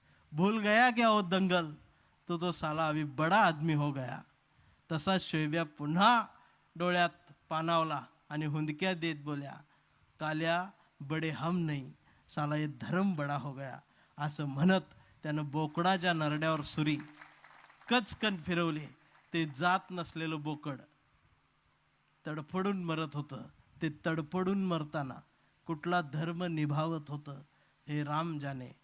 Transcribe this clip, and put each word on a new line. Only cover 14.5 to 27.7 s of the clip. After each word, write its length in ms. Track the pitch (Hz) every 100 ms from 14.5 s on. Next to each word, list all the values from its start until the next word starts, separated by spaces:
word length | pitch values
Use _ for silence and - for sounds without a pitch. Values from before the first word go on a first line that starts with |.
| 139 180 190 - - - _
त्यानं 260 | 156 151 147
बोकडाच्या 640 | 151 151 165 185 190 175
नरड्यावर 480 | 165 151 151 160 156
सुरी 360 | 151 - 151 147 - - - - - - - - -
कचकन 480 | 240 202 - 214 180
फिरवली. 480 | 160 170 165 151 147 - _ _ _
ते 120 | 170
जात 340 | 156 131 180 185 -
नसलेलं 500 | 180 156 160 160 156
बोकड 360 | 151 151 151 127 - _ _ _ _ _ _ _ _ _ _ _ _ _ 151
तडफडून 560 | 156 151 185 196 190
मरत 320 | 165 160 156
होतं, 280 | 147 143 127 - - _ -
ते 80 | 160 147
तडफडून 600 | 165 160 151 185 185 196
मरताना 500 | 190 160 151 156 131 143 - _ _ _
कुठला 360 | - 156 170 180
धर्म 420 | 143 151 165 170
निभावत 640 | 175 156 151 151 160 160 147
होतं, 320 | 147 143 139 - _ _